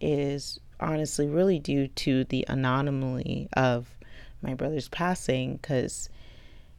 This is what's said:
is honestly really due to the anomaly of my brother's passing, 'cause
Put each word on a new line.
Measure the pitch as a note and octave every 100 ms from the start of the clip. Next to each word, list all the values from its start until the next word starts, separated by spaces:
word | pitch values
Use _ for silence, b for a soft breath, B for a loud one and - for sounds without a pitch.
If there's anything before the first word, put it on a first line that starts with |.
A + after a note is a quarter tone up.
is | D3+ C#3+ C#3+ C#3+ - - - -
honestly | E3 D#3 D3+ - D3
really | D#3+ F#3+ E3
due | D3 C#3 C3+
to | - D3 C3
the | C3 C3 -
anomaly | C3+ B2+ C3+ C#3+ C3+ C3 B2+ - C3+ -
of | - B2+ A#2+ B2 - B B B B
my | D3 C3
brother's | C#3+ D3+ -
passing, | - F3+ F#3 - C3 C3 C#3
'cause | - C3 - - - b b b b b b